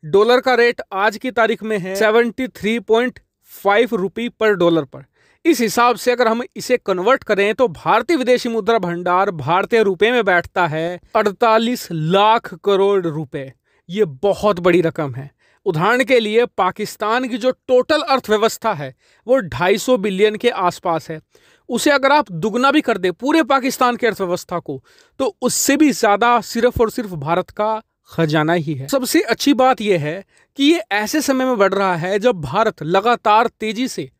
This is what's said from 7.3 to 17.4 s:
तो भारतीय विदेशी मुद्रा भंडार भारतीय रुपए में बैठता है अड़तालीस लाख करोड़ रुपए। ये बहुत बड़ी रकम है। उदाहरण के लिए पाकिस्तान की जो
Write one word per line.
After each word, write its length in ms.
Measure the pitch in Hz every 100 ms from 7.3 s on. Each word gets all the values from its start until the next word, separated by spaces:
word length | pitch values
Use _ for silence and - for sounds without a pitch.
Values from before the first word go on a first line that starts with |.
| 185 202 220
तो 120 | 247
भारतीय 500 | 147 156 208 233 330
विदेशी 320 | 240 247 247
मुद्रा 280 | 226 196 233
भंडार 500 | 175 170 180 180 196
भारतीय 480 | 170 131 175 196 233
रुपए 280 | 208 180 208
में 120 | 247 196
बैठता 400 | 175 - - 175
है 320 | 156 165 180 _ 226
अड़तालीस 720 | 208 190 233 220 233 247 -
लाख 640 | 165 156 190 208 226 - 170
करोड़ 500 | 202 196 196 202 170
रुपए। 460 | 151 147 147 135 - _ _ _
ये 160 | 180 196
बहुत 540 | 131 202 190 208 185
बड़ी 220 | 180 175
रकम 320 | 165 - 147 123
है। 140 | 139 _ _ _ -
उदाहरण 380 | 156 190 240
के 160 | 240 254
लिए 260 | 214 220 247
पाकिस्तान 800 | - 196 - 208 - 214 233 254
की 100 |
जो 140 | 233